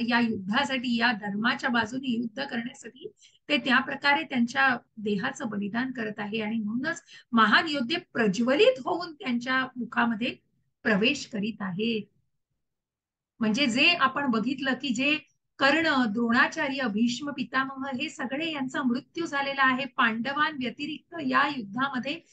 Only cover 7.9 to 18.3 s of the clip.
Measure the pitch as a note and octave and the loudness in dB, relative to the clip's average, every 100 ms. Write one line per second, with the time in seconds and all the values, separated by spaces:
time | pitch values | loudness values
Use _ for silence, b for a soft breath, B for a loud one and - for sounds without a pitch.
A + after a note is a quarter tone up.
7.9 | F4 - - G#3+ F3+ A#3+ C#4+ A#4 B4+ C#4+ | -4 -4 0 2 2 2 6 6 6 0
8.9 | E4 F4 D4+ C4+ A#3+ B3 C4 C4 B3 A3 | -4 -4 -8 -4 -2 0 0 0 -4 -4
9.9 | A#3+ A#3 G#3+ B3+ F#4 _ _ _ _ A#3 | 0 0 0 -4 -6 _ _ _ _ 0
10.9 | G3 A#3+ D4 - G#3+ G#3 G#3+ F#3+ F3 A3+ | 4 4 0 -4 -4 -4 -4 -6 -2 -2
11.9 | A3 - _ _ _ _ _ _ _ _ | -2 -6 _ _ _ _ _ _ _ _
12.9 | _ _ _ _ _ G#3+ G#3+ C#4+ A#3 D#4+ | _ _ _ _ _ 0 2 2 4 4
13.9 | F4 B3+ C#4+ C#4+ A3+ A3 D4+ C4+ B3+ C#4+ | 4 2 0 0 0 0 -2 -2 -2 -2
14.9 | A3 C#4+ D4+ - _ _ - C4+ D#4 D#4+ | 0 0 0 -4 _ _ 0 2 4 2
15.9 | C#4 A#3+ G#3 A#3 A#3+ D#4 D#4 C#4+ C4+ B3 | 2 2 0 2 4 2 0 -4 -2 -2
16.9 | G3+ A#3+ - C#4+ C#4 - C4+ C4+ C4+ C#4 | 2 0 0 -6 -6 -2 -2 -2 -4 -6
17.9 | B3+ D#4 - B3+ | -6 -6 -6 -6